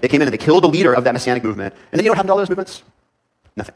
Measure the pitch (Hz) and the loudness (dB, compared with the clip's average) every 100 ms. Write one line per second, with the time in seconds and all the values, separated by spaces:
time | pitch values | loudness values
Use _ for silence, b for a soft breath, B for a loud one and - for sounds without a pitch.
0 | 127 143 139 110 151 175 175 160 196 120 | 0 2 0 0 2 4 4 2 2 2
1 | 123 123 127 123 113 104 98 - - 170 | 0 -2 -2 -2 -4 -6 -10 -12 -6 -2
2 | 220 196 190 196 185 185 190 - - _ | 0 0 0 0 0 -4 -8 -14 -20 _
3 | _ _ _ _ _ 107 104 | _ _ _ _ _ -14 -14